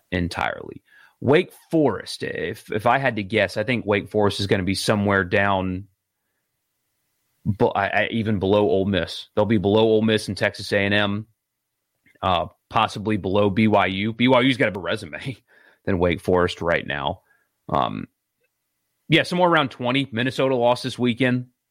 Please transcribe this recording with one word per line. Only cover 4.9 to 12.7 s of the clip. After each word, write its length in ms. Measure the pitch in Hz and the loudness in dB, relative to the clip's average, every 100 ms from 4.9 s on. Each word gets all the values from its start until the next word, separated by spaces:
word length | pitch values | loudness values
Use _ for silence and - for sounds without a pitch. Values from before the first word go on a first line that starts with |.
| 107 101 98 | 0 2 2
down, 640 | 90 101 101 98 92 92 98 _ _ _ _ _ _ _ _ _ _ _ _ _ _ _ | 2 2 2 0 -2 -6 -10 _ _ _ _ _ _ _ _ _ _ _ _ _ _ _
bu-, 220 | - 98 120 | -6 0 0
I, 200 | - 98 | 2 -2
I, 220 | 101 107 | 0 -2
even 280 | 113 107 101 | -2 -2 -2
below 300 | 95 104 104 | 2 4 4
Ole 180 | 95 95 | 2 0
Miss. 420 | 92 85 - - | 0 -2 -8 -8
They'll 100 | - | -2
be 140 | 104 110 | 2 2
below 240 | 98 107 | 4 4
Ole 200 | 113 110 | 4 4
Miss 260 | 110 107 - | 2 0 -2
and 80 | 95 | -4
Texas 360 | 107 - 104 | -4 -4 -2
A 60 | 104 | 0
and 160 | 101 | 2
M, 320 | 104 101 101 107 _ _ _ _ _ _ _ _ - | 2 0 -4 -10 _ _ _ _ _ _ _ _ -6
uh, 240 | 95 87 85 _ | 0 0 -2 _
possibly 500 | _ | _